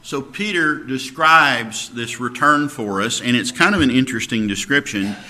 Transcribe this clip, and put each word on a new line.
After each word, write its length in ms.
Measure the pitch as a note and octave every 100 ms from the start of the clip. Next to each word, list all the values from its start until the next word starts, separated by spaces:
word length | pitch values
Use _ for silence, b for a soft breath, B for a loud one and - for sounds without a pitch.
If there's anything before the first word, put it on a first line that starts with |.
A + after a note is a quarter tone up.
So 200 | - C#3+
Peter 540 | C3+ - G#3 F3+ D#3 D3
describes 1120 | A#2+ C3 - - D#3+ D#3+ D3 A#2+ A2+ G#2+ -
this 300 | A#2+ A#2 -
return 480 | B2 B2 D3 D3 D3
for 340 | - G#2+ G2
us, 180 | A2 A2+
and 160 | A#2+ A#2+
it's 140 | G2
kind 240 | - F3
of 60 | G3+
an 100 | C#3
interesting 560 | B2 C3 A#2 - A#2 G#2+
description. 720 | G2 - C#3+ C#3+ - F#3+ G2+ B